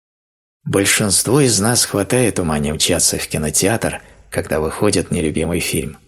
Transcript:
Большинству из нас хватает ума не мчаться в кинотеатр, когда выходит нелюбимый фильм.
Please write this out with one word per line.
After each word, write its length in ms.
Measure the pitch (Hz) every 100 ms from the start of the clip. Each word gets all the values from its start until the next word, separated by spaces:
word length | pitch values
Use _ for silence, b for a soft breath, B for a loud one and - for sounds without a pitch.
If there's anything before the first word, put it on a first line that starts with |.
| _ _ _ _ _ _
Большинству 760 | - 98 98 - 107 - 101 139
из 180 | 131 101
нас 260 | 107 120 -
хватает 520 | 104 95 127 117 92
ума 200 | 85 76
не 140 | 73
мчаться 440 | 78 - 82 - 80
в 100 | -
кинотеатр, 760 | 80 76 - 92 113 85 - B B B
когда 320 | - - 76
выходит 500 | 78 - 104 92 76
нелюбимый 500 | 85 78 73 82 87
фильм. 360 | - 90 71 -